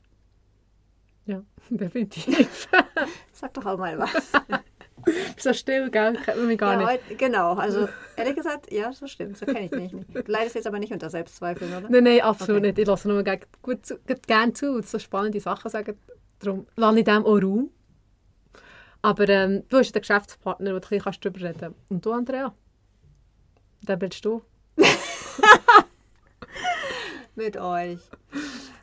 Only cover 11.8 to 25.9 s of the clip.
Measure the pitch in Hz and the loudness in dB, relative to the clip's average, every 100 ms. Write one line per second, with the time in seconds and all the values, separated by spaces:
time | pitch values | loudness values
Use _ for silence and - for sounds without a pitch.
11.8 | 208 247 240 240 220 202 190 208 202 196 | 4 6 8 6 4 0 0 2 2 2
12.8 | 208 190 208 202 196 190 - _ - 247 | 2 2 2 0 0 -4 -8 _ -8 -8
13.8 | - 247 - 254 - 220 233 226 285 254 | -8 -14 -6 -8 2 2 2 0 -4 -4
14.8 | - 226 - 196 208 208 190 196 226 220 | -4 -8 -6 -4 -4 -4 -6 -6 -6 -8
15.8 | 214 208 - - _ _ 202 196 - - | -8 -12 -16 -20 _ _ -6 -6 -8 2
16.8 | 220 220 220 214 208 208 190 202 277 _ | 4 6 6 4 4 4 4 0 -2 _
17.8 | _ _ _ _ _ _ _ - - - | _ _ _ _ _ _ _ -20 -20 -20
18.8 | - _ 208 202 202 196 190 196 - 262 | -20 _ -2 2 4 4 4 0 2 2
19.8 | 247 214 - 208 202 - - 180 196 185 | 2 -2 0 0 0 -10 -8 -6 -4 -6
20.8 | - 202 196 180 196 180 175 165 165 - | -4 -4 -4 -6 -8 -8 -10 -10 -14 -16
21.8 | _ 180 214 233 247 262 269 - _ _ | _ -6 -2 -4 -4 -6 -6 -10 _ _
22.8 | _ _ _ _ _ _ _ _ _ _ | _ _ _ _ _ _ _ _ _ _
23.8 | - 185 190 - 208 226 - _ _ - | -6 -4 -4 -6 -6 -6 -10 _ _ 4
24.8 | 466 - - - - - 415 403 - 427 | 4 4 -6 -12 -12 4 8 8 10 6
25.8 | - | 6